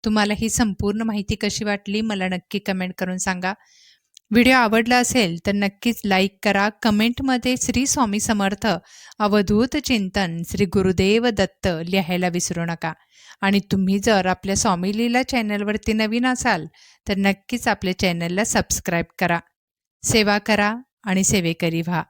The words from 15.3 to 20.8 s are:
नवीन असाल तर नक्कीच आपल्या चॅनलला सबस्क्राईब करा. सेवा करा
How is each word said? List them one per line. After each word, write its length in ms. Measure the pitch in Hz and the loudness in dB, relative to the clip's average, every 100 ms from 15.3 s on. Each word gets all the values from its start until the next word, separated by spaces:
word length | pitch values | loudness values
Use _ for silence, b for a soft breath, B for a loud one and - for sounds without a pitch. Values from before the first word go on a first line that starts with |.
| 254 214 208 208 214 - | -2 -2 -2 -2 -4 -2
नवीन 340 | 214 220 233 254 | 0 0 0 0
असाल 400 | 247 247 185 156 b b b - | 0 0 -2 -4 b b b -4
तर 60 | 196 | 0
नक्कीच 520 | 196 196 - 240 - | 2 0 -4 -4 -2
आपल्या 300 | 202 185 185 | -2 -2 0
चॅनलला 460 | 190 170 170 180 | 0 0 -2 -2
सबस्क्राईब 600 | 226 226 - - - 170 165 - | 0 0 -2 -4 -2 -2 -4 -4
करा. 200 | 180 170 _ _ _ _ _ _ | -2 -2 _ _ _ _ _ _
सेवा 340 | - 226 208 208 | 0 2 2 0
करा 360 | 208 208 208 233 | 0 0 0 -2